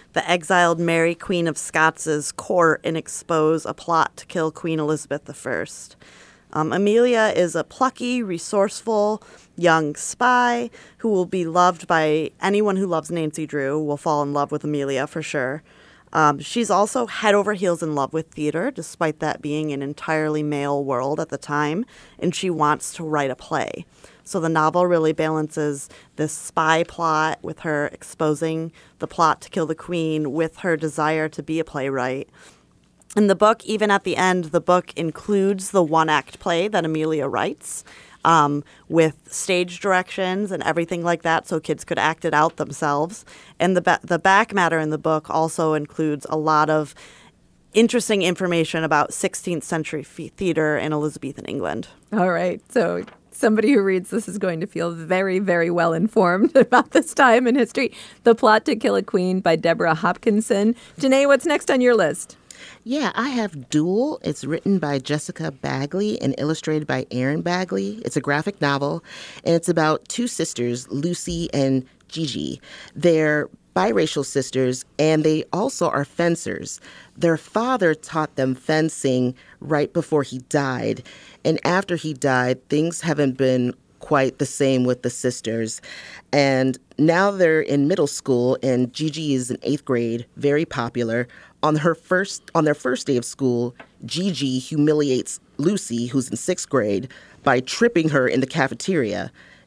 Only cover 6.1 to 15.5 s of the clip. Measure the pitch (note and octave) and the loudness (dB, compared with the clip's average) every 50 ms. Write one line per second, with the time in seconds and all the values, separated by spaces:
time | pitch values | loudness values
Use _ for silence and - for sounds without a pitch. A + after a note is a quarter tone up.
6.1 | - - - - - _ _ - - D3+ D#3 D#3+ B2 F3+ G3+ G3+ G#3 A#3 A#3+ B3 | -20 -20 -20 -20 -20 _ _ -8 -4 -4 -2 -2 0 0 2 2 4 4 4 4
7.1 | A#3+ A3+ A3 G#3+ - - F3+ E3+ - E3 D3 - - - C4 C4 B3+ - B3+ B3 | 4 4 2 2 2 2 0 0 0 -4 -6 -6 -2 -2 -2 -2 -2 -4 -6 -4
8.1 | B3 B3 A#3 G3 F3 E3 - - - G3+ G3 G3+ - - - - A3 G#3 G#3 G#3 | -2 -2 -4 -4 -6 -6 -6 -2 0 0 0 0 -2 -6 -4 -2 0 2 2 2
9.1 | G#3+ G#3 - - - - - _ - - E3+ E3+ D#3+ D#3+ D#3 D3 D3+ - - - | 0 -4 -8 -16 -20 -20 -20 _ -6 0 4 4 4 4 2 -2 -4 -6 -10 -10
10.1 | - - B3 B3 B3 B3 B3 A#3+ A#3+ A#3+ A#3+ A#3 - - - - _ _ - A3+ | -4 0 2 4 4 4 4 2 0 -2 -4 -8 -12 -18 -20 -20 _ _ -2 0
11.1 | G#3 F#3 F3+ E3+ - F#3 F3 E3 D#3+ F3+ F3+ F3+ F3+ D#3+ - - F3 D#3+ D#3 D#3 | 2 2 0 0 -2 -2 -2 0 4 4 6 4 4 0 -2 0 2 2 4 4
12.1 | D3+ D#3+ D#3 - _ - - F#3+ G3+ G#3 G#3+ G#3 F#3+ F#3+ G3 F#3 E3+ D#3+ D3+ D3+ | 2 2 0 -2 _ -4 -2 0 2 2 2 2 0 0 0 0 -2 -2 -4 -4
13.1 | E3+ E3+ D#3+ D3+ D3 - D#3 D3 - D3 C3+ C3+ C#3+ D#3 D#3 D3 D3 C#3+ - E3+ | -4 -4 -4 -4 -4 -6 -8 -6 -4 -4 -2 -2 -2 -2 -2 -2 -4 -2 -2 0
14.1 | D3+ D3 D3 C#3+ C#3+ C#3+ C#3+ C#3+ D3+ C#3+ - D3+ D3+ C#3+ C#3 C#3 C#3 C3 C3+ D3+ | 0 0 0 0 0 -2 -2 -2 -4 -6 -4 -4 -2 -2 -2 -2 -2 -2 -2 -4
15.1 | - D#3+ D3+ - - D3 B2+ B2+ | -6 -8 -8 -6 -4 -4 -2 -4